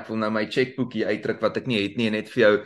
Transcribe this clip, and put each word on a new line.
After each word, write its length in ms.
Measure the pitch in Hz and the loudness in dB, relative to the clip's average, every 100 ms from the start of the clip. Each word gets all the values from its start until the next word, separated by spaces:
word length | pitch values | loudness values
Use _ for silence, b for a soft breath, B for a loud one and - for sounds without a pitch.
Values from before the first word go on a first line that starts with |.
ek 80 | - | -2
wil 80 | 110 | -4
nou 120 | 107 | -2
my 80 | 110 107 | -2 -2
chequeboek 460 | - 127 - 120 110 | 0 -2 -2 -6 -2
hier 80 | 98 | -2
uitdruk 320 | 107 - 110 | -2 -4 -2
wat 160 | 107 113 | -2 0
ek 80 | 110 | 0
nie 80 | 113 | 0
het 100 | 101 | -2
nie 140 | 98 113 | -2 -2
en 60 | 107 | -2
net 140 | 104 | -2
vir 80 | - | 4
jou 140 | 107 104 | 6 6